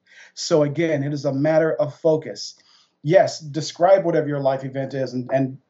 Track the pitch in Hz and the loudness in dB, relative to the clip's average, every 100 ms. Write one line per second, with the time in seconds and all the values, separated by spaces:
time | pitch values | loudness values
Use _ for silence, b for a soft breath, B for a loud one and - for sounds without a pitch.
0 | _ b b b - 165 147 139 165 151 | _ b b b 0 2 2 0 0 0
1 | 139 147 143 135 151 160 160 151 143 - | -2 -4 -4 0 2 2 2 0 -4 -2
2 | 165 156 123 101 - - b b b _ | 0 0 -2 -12 -14 -18 b b b _
3 | 147 185 - - 156 139 147 - 156 147 | 2 4 4 0 -10 -8 -8 2 2 4
4 | 165 160 143 143 135 135 139 131 131 139 | 2 0 0 -2 -2 -2 -4 -8 -6 -4
5 | 127 127 123 131 131 131 _ | -4 -6 -2 0 0 -4 _